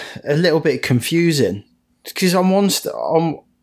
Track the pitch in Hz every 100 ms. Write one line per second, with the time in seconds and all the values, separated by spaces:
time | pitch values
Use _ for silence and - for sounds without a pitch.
0 | - - - 147 175 156 160 131 - 123
1 | - 165 170 147 104 98 - _ _ _
2 | - - 185 180 185 190 202 190 - -
3 | - 160 165 139 _ _